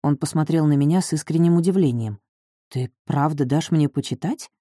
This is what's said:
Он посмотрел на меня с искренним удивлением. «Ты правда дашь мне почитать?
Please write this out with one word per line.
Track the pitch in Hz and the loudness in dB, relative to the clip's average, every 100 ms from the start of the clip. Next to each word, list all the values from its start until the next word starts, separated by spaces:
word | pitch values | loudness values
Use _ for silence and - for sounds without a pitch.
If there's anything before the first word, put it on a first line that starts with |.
Он | 147 147 | -2 -2
посмотрел | 156 156 151 160 151 | -2 -2 0 2 2
на | 143 | 2
меня | 143 180 | 2 2
с | - | 0
искренним | 156 - 160 170 170 | -6 -2 2 4 4
удивлением. | 170 190 156 120 110 101 _ _ _ _ _ | 2 2 0 0 -6 -10 _ _ _ _ _
«Ты | 131 127 _ - | -8 -8 _ -4
правда | 143 147 147 | -2 0 -2
дашь | 127 147 - | -2 -2 0
мне | 160 147 | 0 2
почитать? | - - 127 165 302 - _ | -2 -6 -6 -6 -8 -10 _